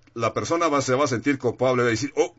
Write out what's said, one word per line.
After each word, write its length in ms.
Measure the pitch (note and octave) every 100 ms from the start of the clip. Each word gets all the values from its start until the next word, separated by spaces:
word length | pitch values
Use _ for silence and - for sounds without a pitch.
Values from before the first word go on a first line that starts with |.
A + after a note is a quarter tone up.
| _
la 220 | - A2+
persona 340 | A#2+ G#2+ E3 E3
va, 140 | C#3+
se 120 | B2+
va 100 | B2+
a 40 | D3
sentir 300 | A2+ C#3 C3+
culpable 440 | A#2+ - B2+ B2+
de 80 | A#2+
decir, 220 | A2 C#3+ -
"Oh, 180 | F3